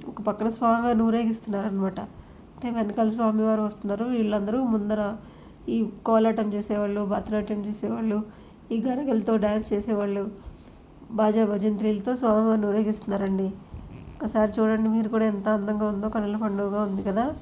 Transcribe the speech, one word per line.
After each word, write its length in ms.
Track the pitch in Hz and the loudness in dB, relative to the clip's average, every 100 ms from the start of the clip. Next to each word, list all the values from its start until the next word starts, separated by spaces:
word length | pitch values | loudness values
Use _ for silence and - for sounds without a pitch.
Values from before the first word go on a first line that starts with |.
| - | -10
ఒక 120 | - | -6
పక్కన 260 | 208 208 220 | -4 -2 -2
స్వామివారిని 540 | 226 233 233 240 226 | 0 2 2 2 2
ఊరేగిస్తున్నారనమాట. 960 | 226 226 226 220 220 196 214 196 190 190 - - - - - | 4 2 0 -2 -4 -4 -2 -2 -2 -4 -12 -14 -20 -20 -20
అంటే 200 | - 240 | -10 -4
వెనకాల 400 | 233 208 233 220 | -2 -2 2 0
స్వామివారు 520 | 226 220 214 220 220 | 2 2 2 2 2
వస్తున్నారు, 420 | 208 - 202 202 | 0 -4 -4 -2
వీళ్ళందరూ 600 | 240 240 214 208 196 247 | 0 0 2 0 0 0
ముందర 520 | 254 220 208 214 208 220 - - - - - | 2 0 0 0 -2 -4 -12 -20 -20 -12 -4
ఈ 220 | 226 220 - - | 0 -2 -2 2
కోలాటం 460 | 220 220 220 208 | 4 4 2 -2
చేసేవాళ్ళు, 520 | 208 208 208 208 202 | -2 -2 -2 0 -2
భరతనాట్యం 600 | 202 208 202 214 214 208 | 0 -2 -2 -2 -2 -4
చేసేవాళ్ళు, 540 | 208 208 220 233 220 208 214 - - - - | -4 -6 -4 -2 0 -2 -4 -12 -20 -18 -4
ఈ 80 | 226 | -2
గరగలతో 560 | 254 254 277 226 208 220 | 0 0 0 0 2 2
డ్యాన్స్ 360 | 208 214 220 | 2 0 0
చేసేవాళ్ళు, 520 | 202 220 208 202 202 208 - - - - - - - - | -2 0 0 0 -2 -4 -8 -16 -18 -20 -20 -20 -20 -8
బాజా 340 | 214 214 220 | 2 2 4
భజంత్రీలతో 720 | 214 208 214 208 214 208 226 247 | 2 2 0 2 0 0 -2 0
స్వామివారిని 500 | 240 214 220 220 208 | 4 4 4 2 2
ఊరేగిస్తున్నారండి. 840 | 208 214 208 - 202 196 190 190 - - - - - - - | 2 0 -2 -2 -2 0 0 -2 -6 -14 -16 -14 -16 -16 -8
ఒకసారి 360 | 214 220 214 | -2 2 2
చూడండి 360 | 202 220 220 220 | 4 2 4 2
మీరు 200 | 226 214 | 2 2
కూడా 180 | 226 220 | 2 2
ఎంత 220 | 202 202 | 2 0
అందంగా 380 | 214 202 208 214 | 0 0 0 0
ఉందో, 220 | 202 214 | 0 -2
కనుల 280 | 220 208 208 | -2 -2 0
పండుగగా 460 | 220 196 202 202 | 0 0 0 0
ఉంది 200 | 208 196 | 0 -2
కదా. 240 | 196 196 262 - | 0 0 0 -4